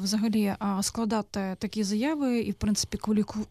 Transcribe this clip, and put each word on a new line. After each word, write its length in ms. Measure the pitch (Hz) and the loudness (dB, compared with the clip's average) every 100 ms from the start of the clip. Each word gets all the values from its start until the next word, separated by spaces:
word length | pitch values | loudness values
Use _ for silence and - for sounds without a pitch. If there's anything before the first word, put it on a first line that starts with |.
взагалі, 520 | 190 214 226 214 202 196 | 0 2 2 4 2 0
а, 240 | 202 190 | -2 0
складати 720 | 202 - 226 220 202 202 190 190 | -2 -2 0 0 -2 -4 -4 -4
такі 240 | 214 214 | -4 -2
заяви 560 | 196 214 269 311 269 240 | 0 0 0 0 2 2
і, 120 | 202 | 0
в 20 | |
принципі, 440 | 190 214 202 - 208 | -2 0 0 0 -4
кваліку-, 480 | 214 214 208 214 214 | 0 2 0 -4 0